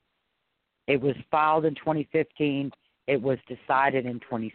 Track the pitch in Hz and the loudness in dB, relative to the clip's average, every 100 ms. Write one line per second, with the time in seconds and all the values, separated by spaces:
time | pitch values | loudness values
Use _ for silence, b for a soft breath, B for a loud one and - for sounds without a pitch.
0 | _ _ _ _ _ _ _ _ - 139 | _ _ _ _ _ _ _ _ -2 0
1 | 139 127 - 156 156 156 156 139 160 156 | 0 -4 -2 2 4 2 0 -2 -4 -2
2 | 143 160 151 - 147 139 139 - _ _ | -2 -2 -2 -2 -2 0 -4 -8 _ _
3 | - 139 135 123 - 123 - 135 139 135 | -2 0 0 -2 -6 -12 0 2 2 0
4 | 123 120 - 117 113 | -4 -8 -6 -6 -6